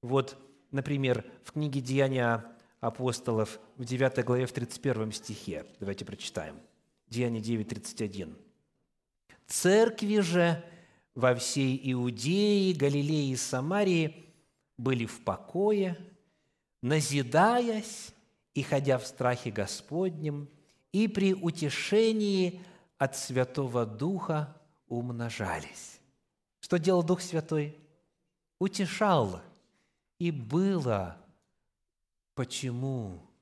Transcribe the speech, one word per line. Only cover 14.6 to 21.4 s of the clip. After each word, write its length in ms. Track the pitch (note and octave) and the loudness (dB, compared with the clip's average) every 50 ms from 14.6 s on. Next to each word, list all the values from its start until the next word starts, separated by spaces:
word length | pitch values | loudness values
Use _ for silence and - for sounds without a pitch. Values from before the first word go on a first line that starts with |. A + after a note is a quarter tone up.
| _ _ _ - | _ _ _ -4
были 300 | A#2+ B2+ C3 B2 A#2 G#2+ | 0 0 2 2 0 -4
в 160 | - - - | -6 -6 -4
покое, 760 | - F#2+ - - - - E3+ G3 G#3 G#3+ G3+ F#3+ F#3 F3 D#3+ - - - _ _ _ _ _ _ _ _ _ _ _ _ _ - | -4 -4 -4 -6 -8 -4 0 2 2 4 2 2 0 -2 -6 -10 -20 -20 _ _ _ _ _ _ _ _ _ _ _ _ _ -2
назидаясь 1300 | B2 D3+ D#3 D3 - C#3 C#3+ C3+ A#2+ A#2 D#3 F3+ A3 A#3+ B3 B3 A#3 A3 G#3+ G#3 - - - - - - _ _ _ _ _ _ _ _ | 2 2 2 2 2 0 0 -2 2 4 6 6 6 6 4 2 0 -2 -2 -4 -8 -12 -14 -14 -16 -18 _ _ _ _ _ _ _ _
и 80 | C#3+ | -6
ходя 380 | C3 - D3 C#3 C#3 C3+ C3 B2 | -2 0 0 0 2 2 2 2
в 80 | A#2+ - | 0 -6
страхе 420 | - - B2+ B2 B2 A#2+ - B2 | -8 -2 0 0 0 0 -4 -8
Господнем, 1000 | G#2 A2 G2+ F#2+ - - - - D3 E3+ F#3+ F#3+ E3 D3+ D#3 D3+ D3 C#3+ C#3+ C#3+ - _ _ _ _ _ _ _ | -4 -4 -4 -4 -6 -12 -10 -8 -4 -2 -2 -2 -4 -4 -6 -6 -6 -6 -10 -12 -18 _ _ _ _ _ _ _
и 160 | - F#3+ A3 G#3+ | 0 0 2 2
при 260 | G#3+ G3+ G3 F#3+ F#3+ | 2 2 4 4 2
утешении 1300 | F#3+ | 2